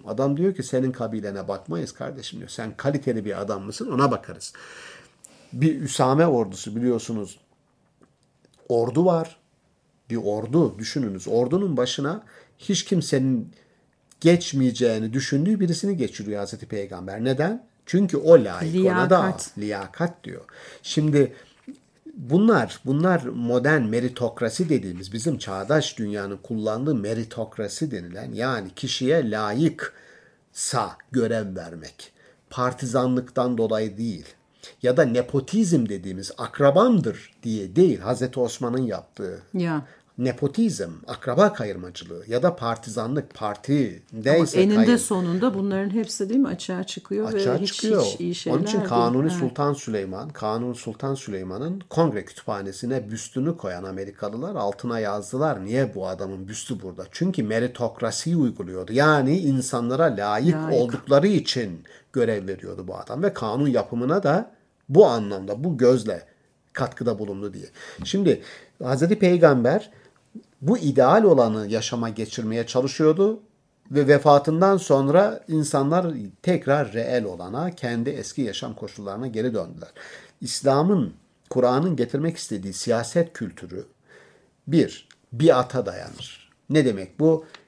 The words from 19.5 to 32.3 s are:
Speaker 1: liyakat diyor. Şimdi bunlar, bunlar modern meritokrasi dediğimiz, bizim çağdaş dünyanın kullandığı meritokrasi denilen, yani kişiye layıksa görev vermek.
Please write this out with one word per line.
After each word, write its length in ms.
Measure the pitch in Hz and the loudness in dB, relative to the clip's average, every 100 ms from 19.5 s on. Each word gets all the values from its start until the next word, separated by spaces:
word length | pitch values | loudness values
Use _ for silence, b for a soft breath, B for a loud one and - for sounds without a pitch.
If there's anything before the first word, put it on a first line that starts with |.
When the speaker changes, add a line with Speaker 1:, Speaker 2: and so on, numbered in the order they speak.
| - | -8
Speaker 1:
liyakat 640 | 104 101 95 - 170 - | -8 -6 -10 -4 -4 -4
diyor. 180 | - 90 - B B B | -16 -16 -18 B B B
Şimdi 500 | - 151 151 143 131 B B B - - _ _ 311 269 | -4 0 4 4 4 B B B -20 -20 _ _ -20 -14
bunlar, 640 | 123 170 226 170 107 - 127 | 0 4 6 4 2 -6 -2
bunlar 360 | 143 185 170 123 | 0 2 2 -2
modern 560 | 117 117 123 143 151 | -6 0 2 2 2
meritokrasi 880 | 110 117 123 - 117 - 113 143 165 | 2 -2 -2 -4 -6 -2 -4 -2 0
dediğimiz, 440 | 127 92 87 92 | 0 -2 -10 -10
bizim 240 | 110 151 131 | -6 -4 -4
çağdaş 600 | - 95 98 151 - - | -6 -8 -2 -2 -2 -6
dünyanın 400 | 104 104 98 98 | -8 -6 -8 -12
kullandığı 580 | - 110 107 110 147 120 | -8 -6 -4 -4 -2 -2
meritokrasi 960 | 104 113 113 113 110 - 101 - 156 | -2 -6 -6 -10 -10 -8 -10 -6 -8
denilen, 420 | 101 87 92 127 | -8 -12 -14 -12
yani 360 | 107 127 117 92 - | -6 -4 -4 -8 -10
kişiye 560 | 135 - 131 165 117 | -8 -4 0 0 0
layıksa 1700 | 107 104 117 165 - - - - - _ _ _ - - 123 98 - - | -2 -2 0 0 0 -12 -12 -20 -20 _ _ _ -10 -4 -2 -4 -8 -4
görev 440 | 127 113 113 101 92 | -2 0 -2 -4 -10
vermek. 560 | 82 85 76 - - b b | -12 -16 -18 -20 -20 b b